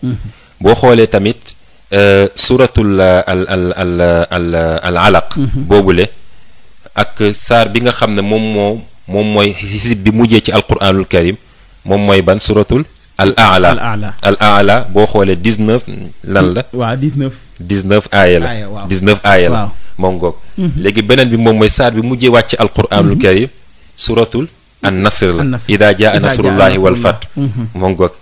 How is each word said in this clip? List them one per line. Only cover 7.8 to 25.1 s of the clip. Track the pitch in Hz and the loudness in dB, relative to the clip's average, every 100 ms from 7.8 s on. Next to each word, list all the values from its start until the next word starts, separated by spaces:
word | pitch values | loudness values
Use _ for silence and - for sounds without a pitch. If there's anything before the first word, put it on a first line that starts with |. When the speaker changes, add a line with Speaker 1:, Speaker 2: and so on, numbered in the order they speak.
Speaker 2:
nga | 123 | -2
xam | 117 113 | -2 -2
ne | 101 | -2
moom | 98 110 110 | -2 -2 -2
moo, | 107 101 113 - - - | -2 -2 -4 -10 -20 -6
moom | 95 107 | -4 0
mooy | 107 104 | 0 0
xisib | 98 95 104 117 110 | -2 -8 -6 -4 -2
bi | 98 | 0
mujjee | 110 117 113 | 2 2 2
ci | - | 2
alquranul | 107 - - 98 95 92 | -2 -2 -2 0 0 0
karim, | 90 85 107 _ _ _ - | 0 0 -4 _ _ _ -14
moom | - 101 101 | -4 0 2
mooy | 98 | 2
ban? | 87 101 | 2 0
Suratul | - 107 101 123 156 - _ - | 0 0 0 0 -4 -12 _ -2
al | 98 127 | 0 2
Aala. | 110 92 90 | 2 4 2
Speaker 1:
Al | 85 | 2
Aala. | 117 104 104 - | -2 -4 -6 -4
Speaker 2:
Al | 101 98 | -2 2
Aala | 107 101 101 113 120 | 2 4 4 2 2
boo | 98 107 | 2 2
xoolee | 107 98 90 | 2 0 0
dix-neuf | 101 110 107 120 - - 87 - | -2 0 0 -2 -4 -12 -14 -14
lan | - 98 92 | -4 0 0
la? | 90 131 | -2 -6
Speaker 1:
Waaw, | 123 117 127 | -6 -4 -4
dix-neuf. | 143 139 135 117 - - | -4 -4 -6 -8 -18 -14
Speaker 2:
Dix-neuf | 87 101 95 104 - | -6 -4 0 0 0
aaya | 101 92 87 | 2 4 2
la. | 82 | 0
Speaker 1:
Aaya, | 110 101 | -6 -8
waaw. | 104 95 | -10 -6
Speaker 2:
Dix-neuf | 95 98 101 | -2 0 2
aaya | 104 98 87 | 2 4 4
la. | 113 | 2
Speaker 1:
Waaw. | 98 - - - | 0 -2 -4 -4
Speaker 2:
Moom | 92 92 | -2 -2
ngoog. | 87 - - - | -4 -6 -10 -6
Speaker 1:
Mhm. | 180 135 | -4 -2
Speaker 2:
Léegi | 190 156 | -2 -2
beneen | 107 127 127 | 0 2 2
bi | 113 | 2
moom | 113 110 | 2 4
mooy | 107 | 2
saar | - 123 | 2 0
bi | 110 | 0
mujjee | 117 127 123 | -2 0 2
wàcc | 120 - | 2 2
ci | - | -2
alquranul | 110 - 104 101 98 | -2 -2 0 0 2
Speaker 1:
Mhm. | - | 2
Speaker 2:
karim, | 98 92 131 - - - - - | 2 2 0 -8 -20 -20 -14 -8
suratul | - 113 113 117 165 - _ _ | -2 0 0 -2 -6 -10 _ _
an | 101 95 | -4 0
Nasr | 101 | 0